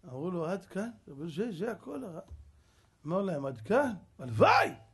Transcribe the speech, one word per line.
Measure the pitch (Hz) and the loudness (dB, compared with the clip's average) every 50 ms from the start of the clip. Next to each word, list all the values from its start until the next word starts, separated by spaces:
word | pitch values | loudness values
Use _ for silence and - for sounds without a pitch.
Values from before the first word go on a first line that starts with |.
| _ | _
אמרו | 175 127 127 147 180 | -10 -8 -6 -6 -4
לו, | 185 170 160 | -2 -2 -2
"עד | 160 185 196 185 | -2 -2 -4 -6
כאן?" | - - 185 208 233 233 - _ - | -8 -8 -6 -6 -6 -10 -14 _ -18
אבל | 151 135 151 175 | -12 -10 -10 -8
זה, | 147 151 214 247 202 | -4 -4 -4 -4 -2
זה | 151 190 233 220 | -4 -4 -4 -6
הכל, | 175 - 254 294 285 262 | -6 -10 -10 -10 -8 -8
הרב. | 202 165 165 - - - - - - - - _ _ _ _ _ _ _ _ _ | -10 -12 -12 -14 -14 -18 -18 -18 -20 -20 -20 _ _ _ _ _ _ _ _ _
אמר | 147 165 190 202 | -2 -2 0 0
להם, | 196 175 143 139 | 0 -2 -2 -2
"עד | 135 131 113 | -4 -6 -6
כאן? | 107 - 196 262 294 262 214 175 - - _ _ | -2 2 4 4 4 4 0 -6 -10 -18 _ _
הלוואי! | 147 127 113 107 - 370 480 - - - - - - - | -8 -4 4 6 8 8 8 8 6 4 -2 -8 -16 -20